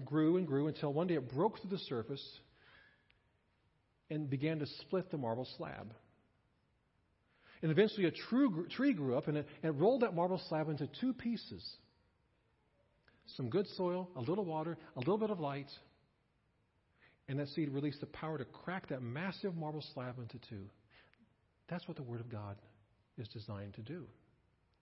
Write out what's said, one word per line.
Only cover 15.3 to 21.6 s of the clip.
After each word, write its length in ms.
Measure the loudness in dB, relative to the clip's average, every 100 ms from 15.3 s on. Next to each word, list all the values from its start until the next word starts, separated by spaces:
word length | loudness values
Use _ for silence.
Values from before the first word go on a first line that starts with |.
| 0
light, 280 | -2 -2 -6 -14 -20 _ _ _ _ _ _ _ _ _ _ _ -20 _ -4
and 100 | -2
that 120 | -2
seed 180 | -2 0
released 320 | 0 0 -2
the 60 | -8
power 320 | -6 -4 -4
to 80 | -6
crack 420 | -10 -6 -6 -4
that 140 | -4
massive 560 | -4 -2 -4 -2 -4 -2
marble 260 | -4 -4 -6
slab 260 | -6 -6 -6
into 200 | -8 -12 -12
two. 200 | -10 -12 -16 _ -20 -20 _ _ _ _ _